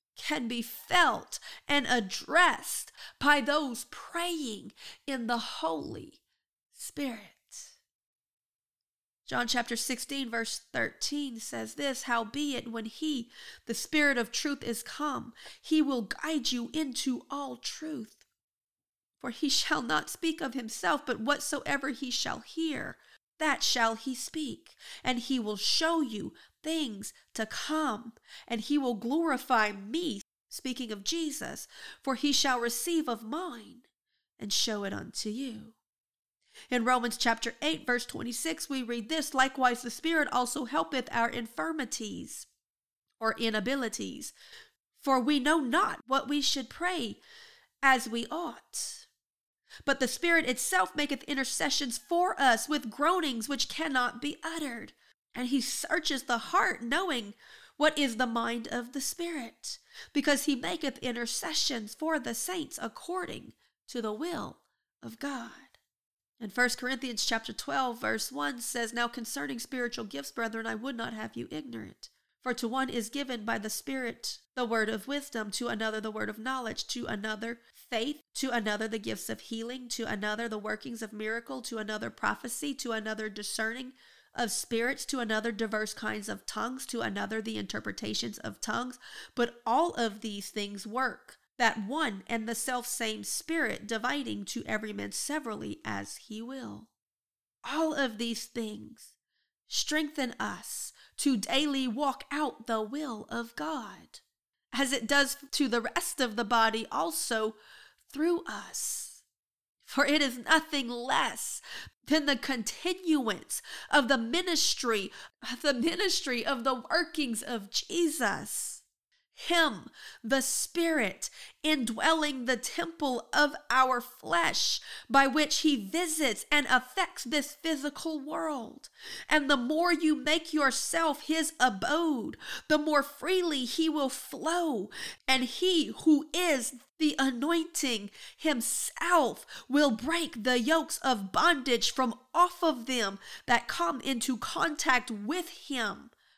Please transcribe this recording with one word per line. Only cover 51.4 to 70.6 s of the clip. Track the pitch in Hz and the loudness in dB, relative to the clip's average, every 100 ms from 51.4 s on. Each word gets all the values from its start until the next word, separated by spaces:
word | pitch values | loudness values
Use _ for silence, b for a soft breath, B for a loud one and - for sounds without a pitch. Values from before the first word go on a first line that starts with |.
| 262 - 311 - 277 - | -2 0 0 0 -2 -6
for | - 339 359 - | 0 2 2 4
us | 269 226 - | 4 4 2
with | 294 226 | -2 -2
groanings | 202 302 370 311 233 220 | 0 2 4 2 -2 -2
which | 269 - | -2 -2
cannot | - 320 262 247 226 | -2 0 2 0 -2
be | 285 - | -6 -6
uttered." | 320 330 285 233 - _ b b _ - | -6 -4 -6 -8 -12 _ b b _ -4
And | 247 | 2
he | 269 | 2
searches | - - - 285 - 269 | 2 -2 0 0 2 0
the | - 233 | 0 -2
heart, | - 359 - - | 2 4 4 2
knowing | 233 294 381 254 202 - B B B B | 0 0 2 -2 -4 -14 B B B B
what | 294 302 | 4 4
is | 277 220 | 2 2
the | 247 | 0
mind | 233 233 233 226 | 2 0 -2 -2
of | 240 240 | -4 -4
the | 277 | -4
Spirit, | - - 339 320 233 - - - B B B | -4 -4 -4 -4 -8 -10 -12 -12 B B B
because | 285 294 277 - | 0 4 4 2
he | 254 | 0
maketh | 330 359 277 - | 0 -2 -4 -2
intercessions | 254 233 240 - 359 311 - 240 208 | -4 -2 -2 -4 -2 0 0 -2 -6
for | - 311 311 | -4 0 0
the | 240 | -2
saints | 233 - 370 285 - | -4 -4 -4 -6 -6
according | 226 - - 359 - - - - _ _ - | -8 -8 -6 -6 -4 -10 -12 -20 _ _ -10
to | 247 | -4
the | 214 | -4
will | 214 339 320 - - _ _ _ _ | -2 -4 -4 -8 -12 _ _ _ _
of | 233 226 | -14 -8
God. | 285 262 233 - - _ _ _ _ _ _ - | -6 -6 -10 -16 -20 _ _ _ _ _ _ -12
And | 220 | -4
First | 240 247 - | 2 2 2
Corinthians | 247 262 262 220 - | -4 -4 -4 -2 0
chapter | 226 226 | 0 -2
twelve, | 220 - 277 262 233 | -8 -2 0 0 0
verse | 226 226 - | -2 0 -2
one | 269 285 247 | -2 -2 -2
says, | - 240 226 | -4 -2 -2
"Now | 240 240 | 0 -2
concerning | 240 226 277 285 247 | -2 -6 -4 -4 -4
spiritual | - 262 240 240 214 | -4 -2 -2 -4 -8
gifts, | 277 277 | -8 -8
brethren, | - 226 226 | -4 -4 -2